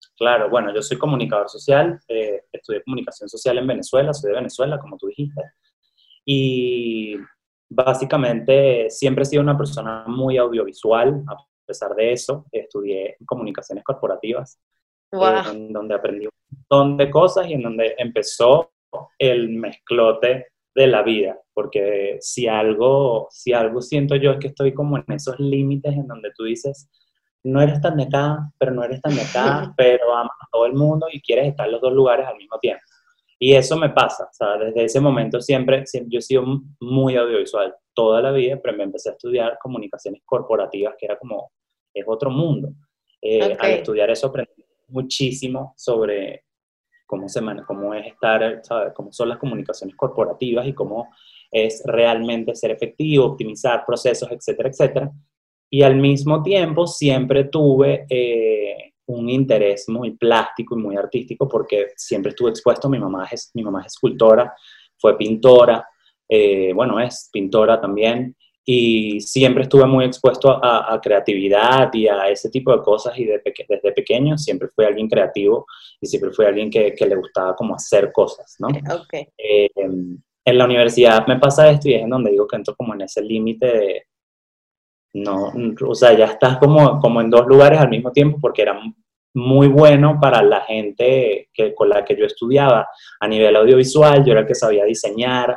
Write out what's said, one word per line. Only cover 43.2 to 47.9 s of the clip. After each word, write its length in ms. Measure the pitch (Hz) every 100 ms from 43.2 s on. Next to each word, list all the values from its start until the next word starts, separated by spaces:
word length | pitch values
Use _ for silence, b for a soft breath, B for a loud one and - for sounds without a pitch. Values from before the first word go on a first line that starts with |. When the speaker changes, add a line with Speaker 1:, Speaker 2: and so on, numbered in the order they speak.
Speaker 1:
Eh, 320 | 110 110 101
Speaker 2:
Ok. 100 | 107
Speaker 1:
al 80 | 117
estudiar 380 | 107 - 107 -
eso 160 | - 131
aprendí 380 | - - _ _ _ _
muchísimo 840 | 131 131 - 131 131 127 131 135 _
sobre 680 | - 113 107 104 98 - _ _ _ _ _ _ -
cómo 200 | 98 98
se 140 | 123
mane-, 220 | 110 101 -
cómo 280 | 101 101